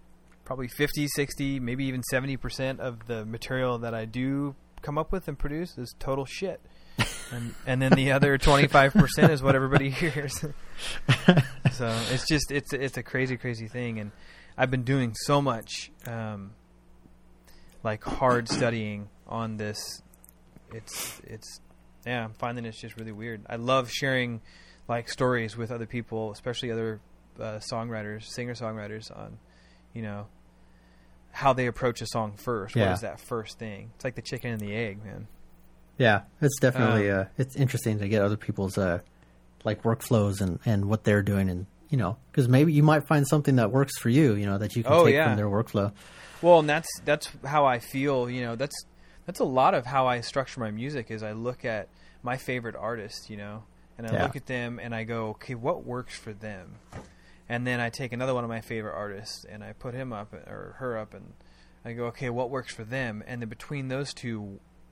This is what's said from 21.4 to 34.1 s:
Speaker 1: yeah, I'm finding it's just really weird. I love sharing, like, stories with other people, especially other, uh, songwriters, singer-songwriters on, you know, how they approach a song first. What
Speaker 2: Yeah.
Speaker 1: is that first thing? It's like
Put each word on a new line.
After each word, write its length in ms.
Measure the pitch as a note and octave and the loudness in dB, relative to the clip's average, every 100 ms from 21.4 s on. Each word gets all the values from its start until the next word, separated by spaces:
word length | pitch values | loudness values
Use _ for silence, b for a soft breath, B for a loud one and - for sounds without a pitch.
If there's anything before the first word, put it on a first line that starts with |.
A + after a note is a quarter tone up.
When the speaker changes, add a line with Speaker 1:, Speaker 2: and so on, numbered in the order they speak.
| - - - - - - A#2+ | -16 -20 -20 -20 -20 -16 -8
Speaker 1:
yeah, 180 | B2 | -6
I'm 80 | A2+ | -6
finding 320 | A2 B2 A#2+ | -6 -6 -6
it's 160 | A#2 G#2+ | -8 -10
just 160 | A#2 A2+ | -14 -12
really 160 | A2 | -12
weird. 300 | G#2 A#2 A2 G#2 | -10 -10 -10 -8
I 100 | A#2 | -6
love 340 | A#2+ C3 A#2+ | 0 0 0
sharing, 500 | - C#3 B2+ A#2+ A2+ b b b b - | -2 0 0 0 -4 b b b b -6
like, 220 | A#2+ A#2 | -6 -4
stories 440 | - B2+ B2 A2+ | 0 2 2 -2
with 160 | A2+ A2+ | -6 -8
other 140 | A#2+ A2+ | -8 -6
people, 440 | B2 A2+ A2 A2 | -6 -6 -6 -6
especially 380 | G#2 B2+ A#2+ B2 | -6 -8 -6 -4
other, 260 | A2+ A2+ G#2+ - - _ - | -2 -4 -6 -12 -20 _ -12
uh, 220 | A2 G#2+ - | -10 -10 -8
songwriters, 540 | A#2 A#2 A2 G#2 G#2+ | -6 -6 -6 -8 -10
singer-songwriters 880 | G#2+ - B2 A#2 A2+ A2 G#2 G#2+ A2 | -12 -10 -8 -6 -8 -8 -8 -10 -14
on, 220 | - G#2+ A2 _ b b b b | -14 -14 -16 _ b b b b
you 80 | A#2+ | -10
know, 260 | A2 G2+ G#2 - - b b b b b b b - - | -8 -8 -12 -18 -20 b b b b b b b -16 0
how 140 | C#3 | 2
they 140 | B2+ B2 | 4 0
approach 340 | - B2+ A#2 | 0 -2 -2
a 40 | A2+ | -4
song 260 | A#2+ G#2+ G#2 | -4 -4 -6
first. 380 | - A2+ G2+ A#2+ | -4 -4 -2 2
What 60 | |
Speaker 2:
Yeah. 100 | G2 | 4
Speaker 1:
is 60 | F#2 | 2
that 180 | G#2+ - | -4 -10
first 380 | - A#2+ G#2+ - | -8 -8 -8 -10
thing? 320 | A2+ G2 G#2+ | -12 -10 -14
It's 100 | - | -8
like 100 | C3 | -8